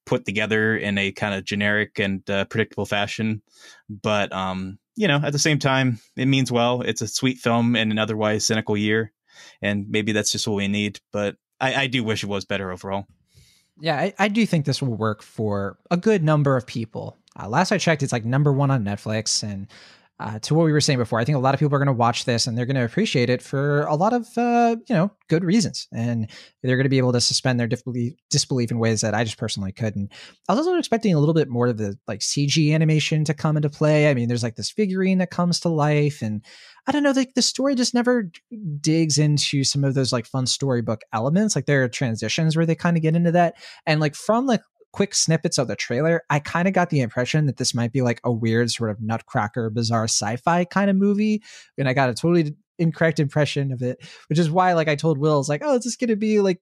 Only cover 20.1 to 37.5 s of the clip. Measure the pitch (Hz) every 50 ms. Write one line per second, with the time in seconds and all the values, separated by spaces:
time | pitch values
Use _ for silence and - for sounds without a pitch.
20.1 | _ - - 107 110 107 - - 147 160 170 160 151 151 139 - 139 123 120 -
21.1 | 120 113 120 139 151 135 123 131 - 143 151 143 143 139 139 139 131 110 117 117
22.1 | 123 - - - 120 113 - 123 110 120 123 120 139 135 120 113 - 175 220 -
23.1 | - 139 120 120 123 127 - - - 135 143 147 143 147 151 160 151 147 185 220
24.1 | 240 247 226 - - 233 240 240 240 240 240 233 233 226 - - 240 160 175 208
25.1 | - _ _ - 160 165 190 160 190 233 180 - - - - - - 117 117 120
26.1 | 120 117 110 110 - - - - _ _ - 127 127 127 135 135 135 131 127 123
27.1 | 123 120 - - - - - 135 127 120 120 113 120 - - 131 120 123 120 120
28.1 | 160 _ _ - - 139 - - 139 127 120 110 - 117 113 113 113 107 - 107
29.1 | 104 110 120 110 - - 117 107 - 104 98 95 95 - 117 110 98 101 101 98
30.1 | - - - - - _ _ - 190 254 320 359 359 339 - - 226 220 226 208
31.1 | 175 147 147 160 160 160 143 139 120 120 120 123 117 107 107 101 101 - _ -
32.1 | 110 - - - - 143 143 143 131 165 151 147 156 160 160 156 156 156 143 -
33.1 | 160 156 151 151 156 - - 156 151 151 151 143 147 - 160 151 151 151 147 151
34.1 | 143 120 120 117 120 117 123 117 113 - 104 - - - 214 190 185 190 190 190
35.1 | 190 185 185 175 - - 175 180 165 - - 175 165 151 143 151 151 147 147 147
36.1 | 143 - 117 110 107 104 - - - - - - - - _ - 269 294 285 285
37.1 | 262 269 262 254 - 247 233 -